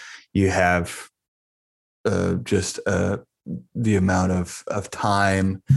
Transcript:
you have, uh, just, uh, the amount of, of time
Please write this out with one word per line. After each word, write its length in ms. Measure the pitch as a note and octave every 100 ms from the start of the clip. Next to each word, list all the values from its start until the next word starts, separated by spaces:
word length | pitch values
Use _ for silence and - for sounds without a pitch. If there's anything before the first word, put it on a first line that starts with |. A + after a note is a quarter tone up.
| - - _
you 160 | - G2
have, 580 | F#2 F2+ F2+ E2+ - - _ _ _ _ _ _ _ _ _
uh, 300 | G2 F#2+ F#2 F#2
just, 340 | - G2 F2+ - -
uh, 320 | F#2 F#2+ G2 - _ - - -
the 220 | - A2 G2+
amount 360 | F#2 F#2 F#2
of, 320 | F2+ F2 - -
of 220 | G#2 -
time 720 | - G#2+ G2+ G2 F#2+ G2 F#2+ -